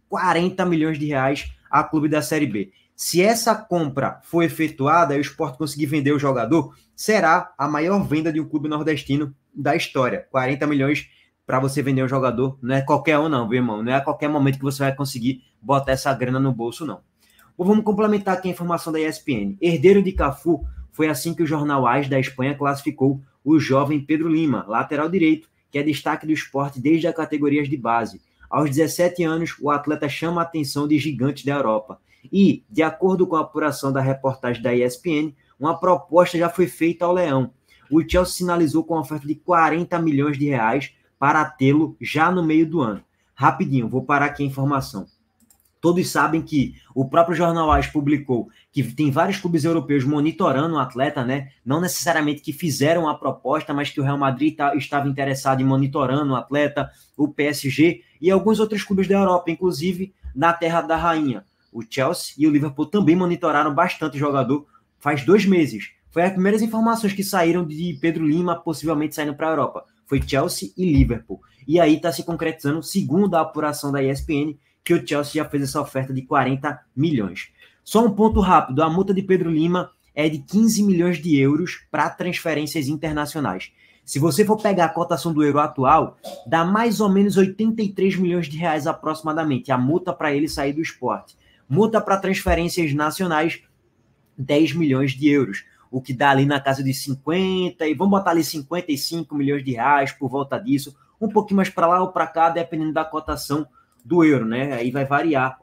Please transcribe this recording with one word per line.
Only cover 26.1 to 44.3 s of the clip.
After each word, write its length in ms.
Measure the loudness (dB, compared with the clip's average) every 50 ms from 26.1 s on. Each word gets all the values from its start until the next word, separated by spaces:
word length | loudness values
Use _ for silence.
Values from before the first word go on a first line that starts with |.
| -4 -4 -2
do 60 | -2
Sport 460 | -2 -2 -4 -4 -4 -4 -4 -4 -4 -2
desde 300 | 0 2 2 2 2 -2
as 60 | -2
categorias 540 | -4 -4 -4 -4 -2 0 0 0 0 0 -2
de 80 | -4
base. 460 | -4 -2 0 0 0 -2 -4 -8 -14 _ _ _ _ -10 -4
Aos 220 | -2 0 0 0
dezessete 540 | 2 0 0 0 0 0 0 0 0 0 -2
anos, 320 | -2 -2 -2 -4 -6 -6 -6
o 100 | -2 -2
atleta 380 | -2 -2 -2 -4 -4 -4 -4 -6
chama 320 | -4 -4 -4 -2 -2 -2
a 40 | -4
atenção 420 | -2 -4 -6 -6 -4 -4 -4 0
de 120 | 0 0 0
gigantes 460 | 0 -2 -2 -2 -2 -2 -2 -2 -4
da 100 | -2 -2
Europa. 460 | 0 0 0 0 0 -2 -6 -14 -20 _ _ _ _ -10 0
E, 320 | 4 6 6 6 4 2 -4 _
de 120 | -2 0
acordo 440 | 0 0 0 0 0 2 2 2 0
com 100 | 2 0
a 40 | -2
apuração 520 | -2 -2 -2 -2 -2 -2 -2 -2 -2 -2
da 80 | 0 0
reportagem 600 | 0 0 0 -2 -2 -4 -4 -2 -4 -4 -4 -2
da 120 | -2 0 2
E 80 | 2
S 180 | 2 0 -2 -4
P 100 | -4 -2
N, 260 | -2 -2 -2 -4 -6 _ _ _ _ -4
uma 180 | -2 -2 -2 0
proposta 600 | 2 2 2 2 0 2 4 4 4 4 2 0
já 100 | 0 0
foi 180 | 0 0 0
feita 380 | 0 0 -2 -2 -2 0 0 0
ao 80 | 0
Leão. 400 | 0 0 0 2 0 0 0 -2 -6 _ _ _ _ _ _ 0
O 100 | 2 2
Chelsea 340 | 2 2 2 2 2 2 -2
sinalizou 480 | -4 -2 0 2 2 2 2 2 0
com 120 | -2 -2 -2
uma 80 | -4
oferta 240 | -4 -6 -8 -8 -6
de 80 | -6 -8
quarenta 640 | -4 _ 2 4 4 4 4 2 0 -2 -2 -2 0
milhões 400 | 0 2 2 2 2 0 0 0
de 80 | 0
reais 460 | 0 2 2 2 2 0 -2 -4 -6 _ _ _ _ _ 0
para 260 | 2 2 2 2 0
tê-lo 520 | -2 -2 0 2 4 4 4 2 0 -4 -8
já 320 | -8 -4 0 2 2 2
no 100 | 2 2
meio 240 | 2 2 2 2 2
do 140 | 2 0 -2
ano. 240 | -2 -2 -4 -6 -10 _ _ _ _ _ _
Rapidinho, 540 | 2 2 2 2 2 0 0 0 0 0 0
vou 140 | -2 -4
parar 240 | -2 0 0 2 0
aqui 160 | 0